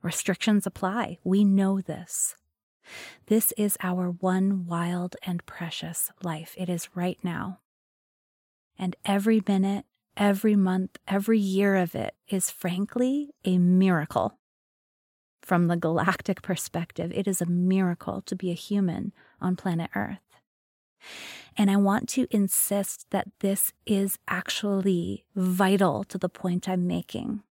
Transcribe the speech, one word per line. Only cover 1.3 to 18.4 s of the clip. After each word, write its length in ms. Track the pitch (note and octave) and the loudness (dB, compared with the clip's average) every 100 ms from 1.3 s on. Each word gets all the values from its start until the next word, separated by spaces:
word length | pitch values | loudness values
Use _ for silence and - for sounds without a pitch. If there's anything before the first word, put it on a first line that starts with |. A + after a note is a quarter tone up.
| G3 | 4
know 360 | G3+ G3 G3 G3 | 6 4 2 0
this. 560 | F#3 D#3 F3 - - - _ _ _ _ - - - - _ | -4 -10 -8 -6 -6 -6 _ _ _ _ -20 -18 -18 -20 _
This 260 | G#3+ - - | 2 2 0
is 220 | G#3 - | -2 0
our 240 | F3+ F3+ F3+ | -2 -2 -2
one 580 | F3 F#3 F#3 F#3+ G3 E3+ | -2 0 2 2 0 -2
wild 500 | E3+ E3+ F3 F3+ - | -2 -2 -2 -4 -8
and 240 | - F3 - | -6 -6 -6
precious 640 | - E3+ - E3 E3 - _ | -10 -10 -8 -8 -6 -8 _
life. 320 | F3+ D#3 E3 - | -8 -8 -10 -10
It 120 | F3+ | -4
is 200 | F3 - F3+ | -4 -6 -4
right 240 | F3+ - | -4 -4
now. 380 | F3+ E3 F#3 F#3 _ _ _ _ _ _ _ _ _ _ _ _ | -6 -6 -8 -10 _ _ _ _ _ _ _ _ _ _ _ _
And 160 | F#3 - - | -6 -4 -2
every 380 | G3+ G#3 A3 G3 | 0 4 2 4
minute, 380 | G3 F#3+ G3+ - _ _ - | 2 2 -2 -6 _ _ 0
every 380 | G#3 G3 G#3+ G#3 | 2 4 4 4
month, 420 | F#3+ F#3 F#3 - - | 4 2 -2 -8 -4
every 300 | G3 G3+ A3+ | -2 2 2
year 380 | G3 F#3+ G3+ F#3+ | 4 2 4 4
of 180 | F3 | 0
it 220 | - A2 - _ | -2 -6 -8 _
is 220 | F#3+ - | -2 -2
frankly 800 | - F3+ F3+ G3+ A#3+ B3+ C#4+ C#4+ - | -4 -4 -2 -2 0 0 0 -4 -6
a 160 | - F3+ | 0 4
miracle. 800 | F3+ F#3 F#3+ F3 D3+ - F#2+ - _ _ _ _ _ _ _ _ _ _ | 6 6 6 4 0 0 0 -4 _ _ _ _ _ _ _ _ _ _
From 240 | - F3 E3+ | 0 2 4
the 100 | E3+ | 2
galactic 640 | E3 E3 E3+ F3 - F#3+ | 0 0 0 -2 -4 -6
perspective, 680 | - F3 - E3+ E3+ - E3+ | -4 -6 -4 -6 -8 -6 -6
it 140 | - G3 | -2 -2
is 160 | F#3 | -2
a 20 | F3 | 0
miracle 800 | F3 F3+ F#3+ F#3 F3 - - | 2 2 2 2 -2 -6 -8
to 120 | - | -8
be 140 | F#3 | -6